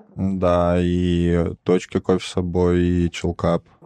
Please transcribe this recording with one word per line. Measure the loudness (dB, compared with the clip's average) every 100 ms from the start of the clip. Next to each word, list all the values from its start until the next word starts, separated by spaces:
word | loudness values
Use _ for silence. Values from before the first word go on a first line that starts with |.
| -16 -6
Да, | -4 -2 0 2 2 2
и | 2 0 0 2 2 2 0 -4
точки | -2 -2 0 -4
кофе | 0 -2
с | -2
собой, | -6 -4 0 2 2
и | 2 2 0
чилкап. | -2 -6 -2 -2 -2 -4 _